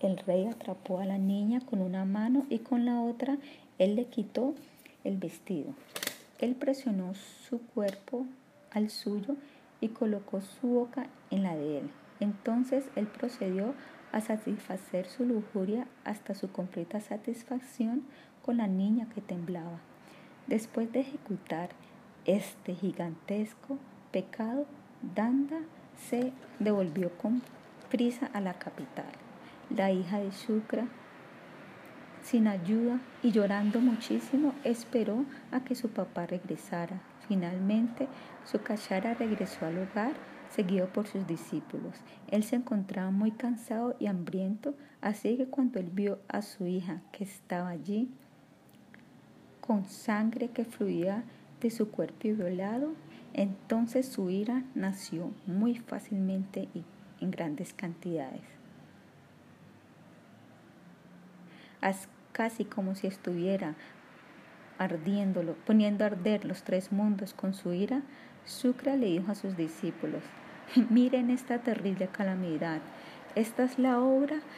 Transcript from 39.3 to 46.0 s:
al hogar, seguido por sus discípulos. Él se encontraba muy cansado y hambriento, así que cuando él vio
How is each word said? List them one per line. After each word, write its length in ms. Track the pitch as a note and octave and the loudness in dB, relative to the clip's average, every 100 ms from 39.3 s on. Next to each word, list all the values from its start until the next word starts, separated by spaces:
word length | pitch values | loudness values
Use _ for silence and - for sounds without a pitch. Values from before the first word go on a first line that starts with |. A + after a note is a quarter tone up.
| G#3 F#3 - D#3+ | 0 -2 -2 -2
al 100 | E3+ | -2
hogar, 360 | F#3+ G#3 A#3 D#4+ - - - | -2 0 0 -2 -10 -16 -4
seguido 400 | - F#3 F#3+ F#3 | 0 2 4 2
por 180 | G#3 G#3 | 0 -2
sus 200 | G3+ F#3 | -4 -2
discípulos. 640 | E3 - D#3 - - F3 - - - - | -4 -2 -6 -4 -8 -8 -10 -18 -20 0
Él 160 | G#3 | 2
se 120 | G#3+ B3 | 2 0
encontraba 540 | B3 G#3 F#3+ F#3+ F#3 | 0 -2 0 -2 0
muy 200 | G3 G#3+ | 2 2
cansado 640 | A3 A#3+ A3+ - A3+ A#3+ A#3+ | 2 -2 -2 -2 -2 -2 0
y 60 | G#3 | -2
hambriento, 680 | F#3 E3 F#3 F#3+ G#3+ C#4+ C#4+ - - | -2 -2 -2 0 -2 -4 -6 -14 -4
así 340 | G3 G#3+ G3+ B3 | -2 0 0 2
que 120 | C4 | 0
cuando 300 | C#4 B3+ G3 | 2 2 0
él 120 | F3 | -2
vio 260 | F#3+ | 0